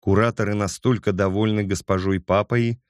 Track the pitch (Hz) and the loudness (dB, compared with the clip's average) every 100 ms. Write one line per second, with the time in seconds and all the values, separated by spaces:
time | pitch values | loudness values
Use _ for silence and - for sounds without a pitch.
0 | - 98 117 110 104 104 101 - 123 117 | 2 2 2 0 -4 -2 -4 -2 -2 0
1 | - 95 98 95 110 107 101 95 - 95 | 0 0 0 0 0 0 -2 -4 -2 -2
2 | 95 95 - 95 104 120 117 117 _ | 0 -2 0 0 2 0 0 -4 _